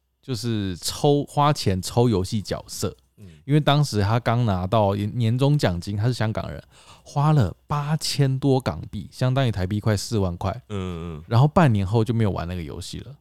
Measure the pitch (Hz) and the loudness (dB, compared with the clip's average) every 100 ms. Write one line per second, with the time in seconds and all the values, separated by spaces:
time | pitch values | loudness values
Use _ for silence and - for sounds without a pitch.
0 | _ _ - 120 120 110 98 87 - - | _ _ -8 -6 -2 -2 -2 -4 -6 -2
1 | 147 143 139 - 143 147 - 92 90 - | 2 2 0 0 2 2 0 -2 -2 2
2 | 123 101 92 113 90 - - - 98 - | 2 2 0 -4 -6 -8 -10 -8 -8 -8
3 | _ _ 101 78 - 147 147 143 147 104 | _ _ -20 -14 0 2 4 2 2 0
4 | 98 120 120 117 120 92 92 113 101 101 | 2 0 2 2 2 0 2 2 2 2
5 | 104 120 113 123 139 147 117 87 87 101 | -2 -2 0 2 2 2 2 -2 -4 -2
6 | 113 120 110 98 80 73 - - - - | -2 0 -2 -4 -6 -10 -14 -20 -20 -20
7 | - 147 147 151 95 - - 147 143 156 | -8 0 4 4 2 -2 -6 -4 -2 -2
8 | - - 139 131 139 131 123 80 117 110 | -2 0 0 2 2 2 0 -6 -8 -10
9 | - - 127 131 131 104 92 104 113 101 | -10 -4 0 2 0 0 -2 0 0 0
10 | - 113 92 85 92 101 - 104 92 85 | 0 0 0 -2 -4 -6 -8 -8 -6 -6
11 | 85 78 78 117 147 196 156 107 92 117 | -8 -10 0 4 4 6 4 4 2 0
12 | 107 113 107 87 85 90 78 55 - 78 | 2 2 0 0 -4 -6 -8 -10 -10 -12
13 | - 143 | -14 -18